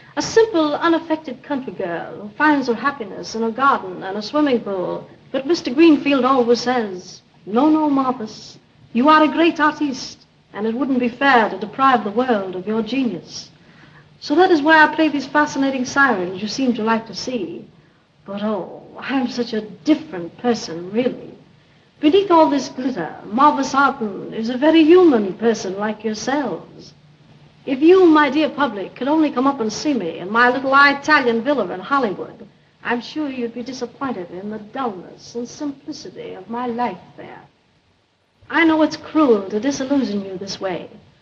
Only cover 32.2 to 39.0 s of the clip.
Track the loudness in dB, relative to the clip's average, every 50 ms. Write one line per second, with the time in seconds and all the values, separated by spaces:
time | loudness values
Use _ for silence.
32.2 | -10 -14 -14 -20 -20 -20 _ _ _ _ _ _ -6 -6 -6 -6 -6 -8 -8 -6
33.2 | -6 -6 -6 -6 -6 -8 -8 -10 -12 -10 -10 -10 -10 -10 -10 -8 -8 -8 -6 -8
34.2 | -10 -12 -12 -12 -12 -10 -12 -12 -14 -12 -10 -8 -6 -6 -8 -10 -14 -18 -20 -20
35.2 | -20 -14 -12 -12 -12 -12 -12 -10 -10 -10 -10 -10 -14 -16 -16 -14 -16 -18 -16 -16
36.2 | -14 -14 -14 -14 -12 -10 -8 -6 -6 -6 -4 -4 -4 -6 -6 -10 -18 -20 -20 -20
37.2 | -20 -18 -18 -20 -20 _ _ _ _ _ _ _ _ _ _ _ _ _ _ _
38.2 | _ _ _ _ _ -2 2 4 4 4 6 4 2 2 0 -6